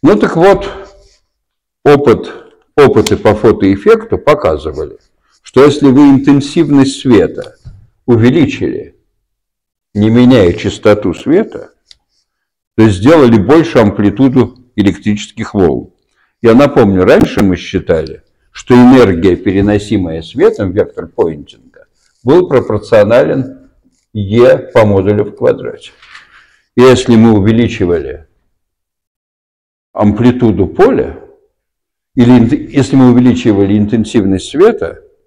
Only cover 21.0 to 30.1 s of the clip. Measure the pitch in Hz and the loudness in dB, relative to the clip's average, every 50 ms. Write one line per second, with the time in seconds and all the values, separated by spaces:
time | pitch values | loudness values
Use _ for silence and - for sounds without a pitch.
21 | 85 80 _ - 95 85 80 73 69 _ - 57 _ _ _ _ _ _ _ _ | -18 -14 _ -4 -4 -4 -4 -10 -16 _ -20 _ _ _ _ _ _ _ _ _
22 | _ _ _ _ _ 113 143 180 180 - 143 123 - - 110 101 - - - 107 | _ _ _ _ _ 0 0 0 0 2 0 -2 -2 -2 -6 -8 -4 0 2 2
23 | 104 101 113 127 - 160 156 135 131 - - - _ _ _ _ _ _ _ _ | 2 4 2 0 0 0 -2 -6 -6 -8 -12 -20 _ _ _ _ _ _ _ _
24 | _ _ _ 110 104 95 104 117 120 131 - - - - - 120 110 104 101 98 | _ _ _ -10 -8 -2 0 2 4 4 2 0 -2 -4 0 0 0 2 0 0
25 | 92 98 104 104 - - - - 117 123 120 - - 110 - - - - _ _ | 0 -2 -2 -2 -4 -6 -8 -4 -4 -4 -4 -4 -8 -14 -16 -16 -20 -20 _ _
26 | _ - - - _ _ _ - _ _ _ _ _ _ _ - 123 131 127 - | _ -20 -20 -20 _ _ _ -20 _ _ _ _ _ _ _ 2 4 4 4 2
27 | - - 117 113 110 117 113 104 95 107 113 117 120 107 - - 98 85 85 80 | 2 0 2 4 4 4 2 2 0 0 0 0 -2 -2 -4 -4 -4 -4 -4 -4
28 | 69 67 71 73 - _ _ _ _ _ _ _ _ _ _ _ _ _ _ _ | -6 -10 -14 -16 -20 _ _ _ _ _ _ _ _ _ _ _ _ _ _ _
29 | _ _ _ _ _ _ _ _ _ _ _ _ _ _ _ _ _ _ _ - | _ _ _ _ _ _ _ _ _ _ _ _ _ _ _ _ _ _ _ -2
30 | 107 104 | -2 -2